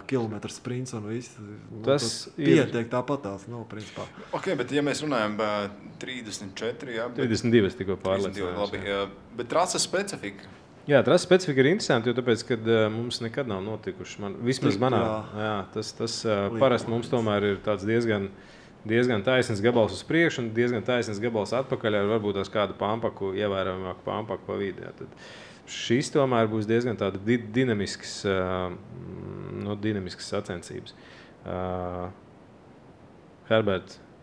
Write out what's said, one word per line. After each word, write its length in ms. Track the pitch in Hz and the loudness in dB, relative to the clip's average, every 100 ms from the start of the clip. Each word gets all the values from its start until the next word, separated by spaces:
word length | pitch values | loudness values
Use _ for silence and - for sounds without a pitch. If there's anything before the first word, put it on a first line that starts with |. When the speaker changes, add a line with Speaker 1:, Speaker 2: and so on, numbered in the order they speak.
Speaker 1:
kilometrs 560 | - 131 110 104 104 - | -2 -2 0 -4 -10 -10
sprints 320 | 123 123 127 113 | -8 -6 -6 -8
un 120 | 104 | -6
viss. 240 | 117 123 - | -6 -8 -14
Nu, 460 | 104 104 107 110 | -16 -16 -14 -4
Speaker 2:
Tas 240 | 117 139 117 | 2 2 2
Speaker 1:
tas 80 | - - | -4 -8
Speaker 2:
ir 280 | - 143 165 | 0 6 8
Speaker 1:
pietiek 260 | 117 120 117 | 6 0 0
tāpatās, 600 | 123 123 139 101 98 113 | -2 0 -2 -4 -10 -10
nu, 140 | 120 110 | -12 -10
principā. 380 | 104 101 - 95 - - | -12 -12 -10 -12 -12 -8
Speaker 3:
Ok, 240 | 170 190 | -4 -2
bet 180 | 156 123 | -2 0
ja 140 | 143 147 | 2 2
mēs 160 | 127 | 0
runājam, 320 | 151 127 107 104 | 0 2 2 0
ā, 140 | 107 104 98 98 - - | 0 0 -2 -6 -16 -12
trīsdesmit 580 | 123 127 110 95 98 95 | -10 -10 -10 -10 -10 -6
četri, 400 | 110 120 135 113 | -6 -6 -6 -6
jā, 140 | 120 | -4
bet 100 | 226 | -2
Speaker 2:
Trīsdesmit 380 | 131 107 120 117 | 0 2 6 6
divas 180 | 95 - | 6 2
tikko 220 | 95 92 | -4 -2
Speaker 3:
Trīsdesmit 400 | 95 95 98 98 | 0 0 0 -2
divi, 80 | 92 | -4
Speaker 2:
pārliecinājās, 140 | 90 | -2
Speaker 3:
labi, 220 | 101 101 98 | -4 -4 -2
Speaker 2:
jā. 160 | 98 | -2
Speaker 3:
jā. 320 | 98 - - 113 | -2 -8 -12 -10
Bet 100 | 117 | -2
trases 380 | 156 180 170 - | 0 2 0 0
specifika? 640 | 180 202 - 101 - - - - - - | -2 -4 -6 -10 -10 -16 -20 -20 -10 4
Speaker 2:
Jā, 140 | 139 | 6
trases 240 | 104 175 - | 8 4 6
specifika 380 | 180 185 135 | 4 6 4
ir 80 | 135 | 6
interesanti, 400 | 208 - 131 123 | 4 2 2 2
jo 20 | |
tāpēc, 300 | 120 123 110 - | 2 2 2 2
kad, 220 | 117 113 | 0 4
eh, 140 | 113 107 | 4 4
mums 240 | 110 120 - | 2 -4 -4
nekad 240 | 113 117 127 | -4 -4 -4
nav 140 | 98 101 | -4 -4
notikuši, 540 | 110 127 - - - | -6 -8 -8 -10 -8
man, 140 | 101 95 120 | -8 -2 0
vismaz 300 | 131 - 98 | 2 2 4
Speaker 1:
Tik, 60 | |
Speaker 2:
manā, 160 | 127 113 | 4 4
Speaker 1:
jā. 140 | 110 107 107 104 | 2 -2 -6 -4
Speaker 2:
jā, 120 | 107 104 92 | -2 -2 -4
tas, 180 | 110 107 | -6 -6
tas, 240 | - 113 - 113 | -6 -6 -2 0
eh, 180 | 104 101 | 2 0
Speaker 1:
Līdz 100 | 113 | 4
Speaker 2:
parasti 280 | 135 117 101 | 4 4 0
mums 180 | 117 117 | -2 0
Speaker 1:
moments. 40 | 127 | 0
Speaker 2:
tomēr 280 | 110 104 101 | 2 2 2
ir 60 | 95 - | 0 -2
tāds 200 | 101 101 | -2 0
diezgan, 420 | 117 117 104 98 - - - - - 107 | 2 2 0 -2 -8 -20 -20 -20 -14 0
diezgan 380 | 117 123 107 110 | 2 4 2 4
taisns 360 | 127 - 104 | 4 2 2
gabals 320 | 113 120 104 | 4 6 4
uz 100 | 92 | 0
priekšu 400 | - 160 170 - | 0 2 2 0
un 80 | 117 | -2
diezgan 300 | 110 120 120 98 | 0 0 0 0
taisns 320 | 123 110 101 | 0 0 -2
gabals 360 | 117 113 95 120 | -2 0 0 -2
atpakaļ 380 | 135 113 110 104 | -2 -2 0 2
ar 240 | 101 113 | 2 2
varbūt 160 | 104 98 | 2 -2
tās 140 | 95 | -2
kādu 220 | 110 101 92 | 0 0 0
pampaku, 540 | 101 113 113 - 98 | -2 0 -2 -2 -4
ievērojamāku 680 | 95 104 95 95 92 92 90 - | 0 0 0 -2 -2 -6 -6 -4
pampaku 400 | 101 110 92 - | -4 -4 -6 -6
pa 80 | |
vidu, 280 | 98 98 - 85 | -4 -4 -6 -12
jā. 60 | - | -14
Tad 120 | - - - - - - - | -16 -16 -18 -18 -20 -20 -14
šis 440 | - - 120 - | -10 0 2 2
tomēr 340 | - 135 120 110 | 2 4 4 4
būs 200 | 110 104 | 2 2
diezgan 280 | 113 123 101 | 2 2 0
tāda 220 | 101 95 | -2 0
di-, 240 | 101 120 107 | 0 0 2
dinamisks, 760 | 113 127 104 95 - - - 104 | 0 2 2 -2 -6 -10 -4 0
eh, 440 | 95 92 92 90 | 2 2 0 -4
mm, 920 | 90 - 87 90 90 95 98 98 101 | -6 -12 -14 -12 -12 -10 -10 -8 -6
nu, 120 | 101 104 | -6 -2
dinamisks 540 | 107 104 90 - - | -2 -2 -4 -10 -6
sacensības. 640 | 98 101 90 - 80 - - - - - - 92 | -4 -4 -8 -10 -12 -12 -18 -20 -20 -20 -16 -8
Eh, 600 | 90 92 92 90 90 90 - - - - - - - - - - - - - - | -6 -4 -4 -6 -6 -8 -12 -20 -20 -20 -20 -20 -20 -20 -20 -20 -20 -20 -16 2
Herbert, 480 | 110 107 92 - - - - | 4 4 0 -4 -16 -20 -20